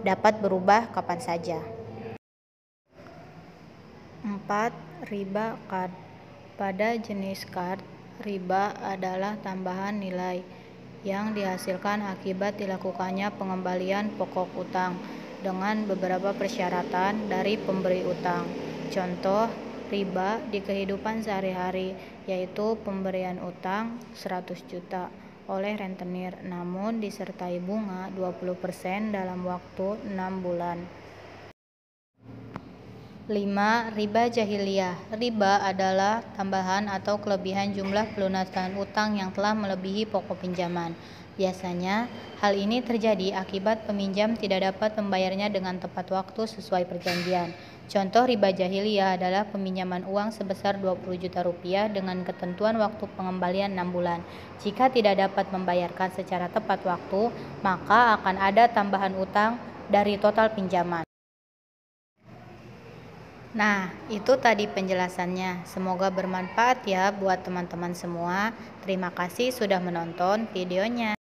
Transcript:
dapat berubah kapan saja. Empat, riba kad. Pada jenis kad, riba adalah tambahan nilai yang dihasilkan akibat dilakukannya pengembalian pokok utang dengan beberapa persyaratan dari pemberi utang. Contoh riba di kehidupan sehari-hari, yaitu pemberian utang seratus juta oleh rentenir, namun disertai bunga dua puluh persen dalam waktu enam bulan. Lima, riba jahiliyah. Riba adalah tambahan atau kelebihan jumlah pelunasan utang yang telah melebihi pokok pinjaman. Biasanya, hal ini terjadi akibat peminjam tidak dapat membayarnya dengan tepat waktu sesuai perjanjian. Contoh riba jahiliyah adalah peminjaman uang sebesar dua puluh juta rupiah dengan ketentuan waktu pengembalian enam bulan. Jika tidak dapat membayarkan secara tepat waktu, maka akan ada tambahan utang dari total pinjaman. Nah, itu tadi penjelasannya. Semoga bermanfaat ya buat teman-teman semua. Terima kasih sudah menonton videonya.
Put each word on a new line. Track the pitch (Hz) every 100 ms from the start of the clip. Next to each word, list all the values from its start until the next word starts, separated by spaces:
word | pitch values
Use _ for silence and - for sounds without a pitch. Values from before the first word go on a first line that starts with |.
dapat | 202 190 214 214
berubah | 196 185 185 208 233
kapan | 185 180 175
saja. | - 170 175 165 - - - - - - _ _ _ _ _ _ _ - - - - - - - - - - - - -
Empat, | 214 202 - 208 226 - - - 262
riba | 202 190 202 226 240 -
kad. | 185 185 180 - - - - - -
Pada | 196 190 214 233
jenis | 214 202 190 190 -
kad, | 185 180 196 - - - -
riba | 208 196 180 190 202 -
adalah | 202 190 185 185 196 214
tambahan | 196 190 185 185 196 208
nilai | 190 180 180 180 - - - - - -
yang | 196 196 214
dihasilkan | 208 196 185 190 180 202 208
akibat | 202 190 196 185 202 208
dilakukannya | 202 185 185 180 185 190 202 202
pengembalian | 190 185 180 185 185 196 208 208
pokok | 180 185 180 175
utang | 180 185 185 180 - - - -
dengan | 190 185 196 214 214
beberapa | 185 185 180 196 196
persyaratan | 196 - 180 180 175 180 190 214 208
dari | 185 190 214
pemberi | - 190 185 180
utang. | 180 175 180 175 175 175 - - -
Contoh | 202 180 175 190 202 226 - - - -
riba | 202 190 180 190 220 233
di | 202
kehidupan | 196 196 190 196 220 226
sehari-hari, | 220 196 190 185 180 185 185 190 - - -
yaitu | 185 185 196 214 220
pemberian | 214 190 190 185 185 180
utang | 180 175 185 202 233 240 -
seratus | - 196 185 180 180 -
juta | 180 - 185 175 - - - -
oleh | 190 202
rentenir, | 208 190 190 180 180 185 - 185
namun | 175 175 180 208 233
disertai | 208 - 190 185 180 175
bunga | 180 214 208 185 190
dua | 190 185
puluh | 180 180
persen | 180 180 180 180 196 214
dalam | 202 185 180
waktu | 180 180 - - 190 220 226
enam | 190 185 190 180
bulan. | 175 175 170 180 - - - - - - - _ _ _ _ _ _ - - - - - - - - - - -
Lima, | 208 202 202 208 233 226 214
riba | 208 220 240
jahiliyah. | 240 208 202 196 190 185 175 -
Riba | 220 240 220 196 202 196
adalah | 190 190 190 196 226 - -
tambahan | 196 190 185 190 208
atau | 190 202 208
kelebihan | 208 196 185 196 202
jumlah | 196 196 202 220
pelunasan | - 190 190 185 190 185 202
utang | 196 - 214 208
yang | 190
telah | 190 208 214
melebihi | 202 185 190 196 214
pokok | 196 180 180
pinjaman. | 185 180 175 175 170 170 - - -
Biasanya, | - 185 185 185 175 180 208 240 220 - -
hal | 208
ini | 196 202 240
terjadi | 247 233 220 196 190 190
akibat | 190 196 202 220 -
peminjam | 202 196 190 220 226
tidak | 202 190 190
dapat | 190 214 214
membayarnya | 202 190 185 190 208
dengan | 196 185 180
tepat | 180 185 180
waktu | 190 185 - 220
sesuai | 208 - 185 180
perjanjian. | 175 180 175 175 180 170 175 - - -
Contoh | 202 190 226
riba | 254 233 202
jahiliyah | 180 180 196 214 202 190 185
adalah | 180 190 208
peminjaman | 202 190 185 185 180 185
uang | 202 214
sebesar | 220 196 185 202 196
dua | 190
puluh | 180 185 180
juta | 180 180
rupiah | 180 175 175 190 214
dengan | 196 185 185
ketentuan | 180 180 180 180 208 226
waktu | 208 - 190 -
pengembalian | 185 185 180 190 202
enam | 185 180
bulan. | 180 175 170 - - - -
Jika | 208 208 262
tidak | 254 208 196
dapat | 190 196 196
membayarkan | 190 180 180 175 - 185
secara | 185 185 180 175
tepat | 220 214 190 185
waktu, | 175 - 196 233 - - - 196
maka | 180 - 220 240 208
akan | 190 190
ada | 196 202 233
tambahan | 233 202 196 196 190
utang | 190 208 214 240 - - -
dari | 202 208 202
total | 208 208 220
pinjaman. | 220 190 180 175 170 160 _ _ _ _ _ _ _ _ _ _ _ - - - - - - - - - - - - - 220
Nah, | 208 202 185 - -
itu | 208 208 262
tadi | 247 214 208
penjelasannya. | 202 190 185 180 180 180 185 185 180 170
Semoga | - 185 180 190
bermanfaat | 190 185 185 185 - 240 254 208
ya | 185 196
buat | 202 190 185
teman-teman | 185 180 175 170 175 175
semua. | 175 170 175 185 220 220 - - 196
Terima | 185 180
kasih | - 180 - 247
sudah | 254 208 190
menonton | 180 170 170 165 180 214 226
videonya. | 185 180 180 214 240 220 208